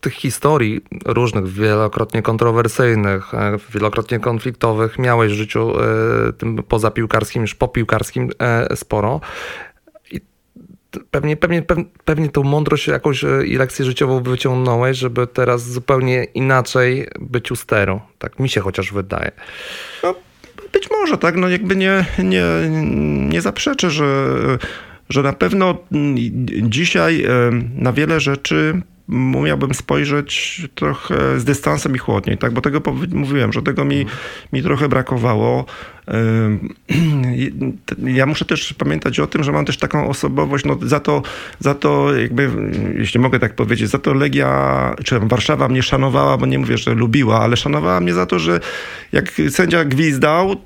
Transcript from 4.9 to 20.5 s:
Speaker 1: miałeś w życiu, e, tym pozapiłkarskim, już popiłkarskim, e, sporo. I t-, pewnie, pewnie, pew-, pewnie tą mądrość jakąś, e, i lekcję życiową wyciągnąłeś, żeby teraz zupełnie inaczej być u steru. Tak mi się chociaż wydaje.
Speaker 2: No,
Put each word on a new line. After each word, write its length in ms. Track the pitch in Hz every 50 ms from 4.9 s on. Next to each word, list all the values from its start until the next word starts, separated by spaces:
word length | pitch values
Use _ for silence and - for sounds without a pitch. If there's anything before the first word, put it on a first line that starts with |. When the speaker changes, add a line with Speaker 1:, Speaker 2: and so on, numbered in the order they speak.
| - -
Speaker 1:
miałeś 320 | 127 123 120 117 113 107
w 40 | 104
życiu, 380 | 104 110 104 - 113 113 117 - -
e, 540 | 113 113 110 110 110 113 117 113 113 117 120
tym 300 | - - 117 113 110 -
pozapiłkarskim, 800 | - - 113 107 110 - - 113 107 - 113 107 - - 123
już 140 | 113 104 -
popiłkarskim, 720 | - - 123 - 123 113 - - 110 110 - - 127 127 127 - -
e, 340 | 117 123 117 113 120 - -
sporo. 460 | - - _ - 107 104 107 131 160 - - - - - - - - - - _ _ _ - _ - _ -
I 100 | - - _ _ _ _ _ _ _ - - - - _ _ _
t-, 80 | - - - _
pewnie, 260 | - 147 143 151 151 156
pewnie, 240 | - 170 170 170
pew-, 240 | 156 - 175 160 170 - _ _ _
pewnie 240 | - 156 147 160 147
tą 140 | - 147 139
mądrość 440 | 139 143 151 156 143 151 143 - 147
jakąś, 360 | 143 135 - 151 139 131 143
e, 220 | 143 135 135 139
i 100 | - 123 131
lekcję 280 | 135 127 - - 139
życiową 380 | 127 127 - 135 131 131 131 123
wyciągnąłeś, 760 | 127 127 123 - 135 127 127 127 123 120 117 123 127 135 127
żeby 300 | 127 127 117 120 123 120
teraz 440 | - - 127 123 123 120 117 123
zupełnie 520 | 123 127 120 - 135 131 127 127 127 127 117
inaczej 840 | - _ - 131 131 135 131 123 - - 127 127 123 127 135 - - - -
być 320 | - 123 123 123 - -
u 40 | 123
steru. 460 | - - - 117 107 101 98 95 101 - _ _ _
Tak 200 | - - - -
mi 100 | 135 127
się 120 | - 107
chociaż 320 | 98 98 95 - 95 - 101
wydaje. 380 | 101 95 95 92 - - - - - - - - - - - - - - - - - -
Speaker 2:
No, 120 | 359 381 - - _ _ _ - -